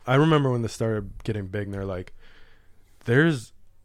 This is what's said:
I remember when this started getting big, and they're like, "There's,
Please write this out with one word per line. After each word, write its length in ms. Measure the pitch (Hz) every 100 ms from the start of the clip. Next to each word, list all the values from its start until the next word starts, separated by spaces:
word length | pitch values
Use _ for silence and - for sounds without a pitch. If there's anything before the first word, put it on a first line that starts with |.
| -
I 80 |
remember 360 | 135 156 151 135
when 100 | 120
this 100 | 113
started 360 | - 113 107 101 -
getting 220 | - 107 95
big, 160 | 104 101
and 80 |
they're 100 | 98 98
like, 260 | 92 92 - - - - - - - _ - -
"There's, 460 | 127 165 139 - - - -